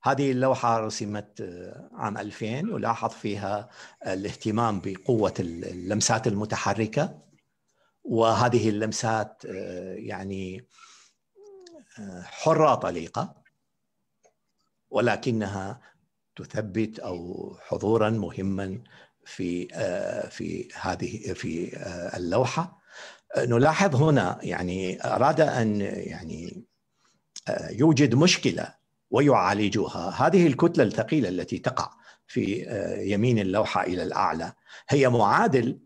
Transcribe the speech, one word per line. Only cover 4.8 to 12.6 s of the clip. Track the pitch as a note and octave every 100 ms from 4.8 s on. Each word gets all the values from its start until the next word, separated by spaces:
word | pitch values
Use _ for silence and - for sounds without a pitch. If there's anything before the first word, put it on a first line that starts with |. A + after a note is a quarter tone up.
| F2+
بقوة | F#2 - A#2+ G2 -
ال-، | F2+ E2 F2+
اللمسات | F2+ F2+ G#2 A2 A2+ A#2+
المتحركة، | G2+ G#2+ - - G2+ A2 C#3+ E3+ - _ _ _ _ _ _ _ _
وهذه | D4+ A#2 A2+ A2 B2 A#2+ G#2+
اللمسات، | G#2 A2 G#2+ A#2 A2 G#2 - -
آه، | F#2 F#2+ F2+ F#2
يعني، | F#2+ A2+ F#2+ F#2+ G2 F#2+ F#2 - _ - - _ _ _ _ G#4 G4 F4+ E4 A#3 -
آه، | G2 F#2
حرة | F2+ - - D#3